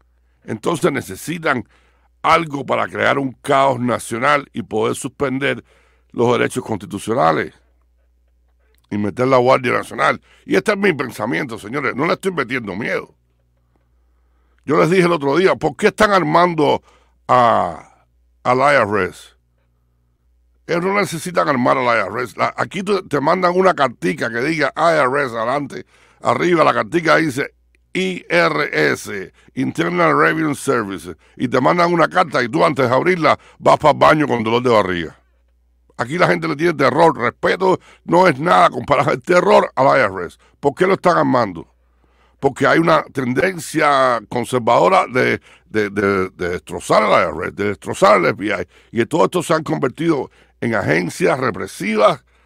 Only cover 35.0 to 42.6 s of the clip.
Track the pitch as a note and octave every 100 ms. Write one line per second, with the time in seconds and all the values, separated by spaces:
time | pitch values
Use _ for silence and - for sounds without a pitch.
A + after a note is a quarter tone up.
35 | D2+ - _ _ _ _ _ _ _ -
36 | A#2+ E3+ E3+ F3 D#3+ C#3+ F3 C#3+ C3+ B2+
37 | E3 C3+ A#2 - F3 F#3 F#3 F3+ - -
38 | - E3 F#3 C3 D#3 F#3 E3+ B2 A#2+ C#3
39 | - C3 - F3+ G3 G#3 - - C3+ C#3+
40 | A2 F#2+ F2 - _ _ C#3 - F3+ F#3+
41 | F3 D#3+ C#3 B2+ G#2+ E2 - _ _ _
42 | _ _ _ - C#3 A#2+